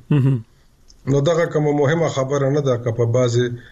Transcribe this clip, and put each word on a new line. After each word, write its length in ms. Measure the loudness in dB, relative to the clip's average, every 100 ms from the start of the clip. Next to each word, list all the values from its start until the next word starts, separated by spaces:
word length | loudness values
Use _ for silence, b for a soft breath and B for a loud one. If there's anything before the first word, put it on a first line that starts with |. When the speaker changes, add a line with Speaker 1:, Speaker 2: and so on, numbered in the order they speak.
| -2
Speaker 1:
مهم. 340 | 2 2 0 -6 _ _ _ _ -14 -2
Speaker 2:
نو 140 | 0
دغه 240 | 2 0 0
کومه 260 | 0 0
مهمه 360 | 2 2 2 -2
خبره 420 | -2 -4 -2 0
نه 100 | 0
ده 160 | 0 -2
که 140 | -2
په 140 | -2
بعضې 480 | 0 2 2 0 -2 -4 B